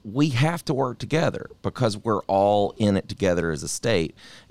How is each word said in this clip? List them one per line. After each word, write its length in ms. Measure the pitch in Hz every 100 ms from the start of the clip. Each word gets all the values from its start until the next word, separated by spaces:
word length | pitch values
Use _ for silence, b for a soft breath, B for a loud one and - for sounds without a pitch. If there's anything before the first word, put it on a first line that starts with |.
we 260 | - 120 151
have 340 | 120 156 170 -
to 80 |
work 260 | 135 127 117
together 500 | 110 151 139 - - -
because 360 | - - 117 104
we're 240 | 117 101
all 520 | - 98 101 104 101 -
in 200 | 107 98
it 120 | -
together 420 | 101 95 87 82
as 120 | 76
a 40 | 80
state. 480 | - 120 98 80 - B B B